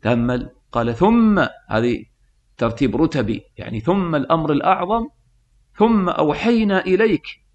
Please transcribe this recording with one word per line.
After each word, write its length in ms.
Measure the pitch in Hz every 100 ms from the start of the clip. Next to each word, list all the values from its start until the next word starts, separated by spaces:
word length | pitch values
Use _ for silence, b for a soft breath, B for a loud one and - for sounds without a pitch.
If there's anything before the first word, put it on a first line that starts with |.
تأمل، 480 | 107 120 120 127 101 _ _
قال: 220 | 120 117
"ثم"، 520 | 113 190 233 220 202 135 - _
هذه 360 | 110 120 120 110 _ _ _ _ -
ترتيب 400 | 117 113 135 113
رتبي، 460 | 156 147 113 107 - -
يعني 240 | 101 113
ثم 340 | 113 196 180
الأمر 380 | 151 131 165 151
الأعظم، 560 | 143 - 190 180 226 240 _ _ _ _ _ _
"ثم 340 | - 220 220 180
أوحينا 720 | - 151 147 220 240 214 190
إليك". 640 | 180 185 233 170 - - _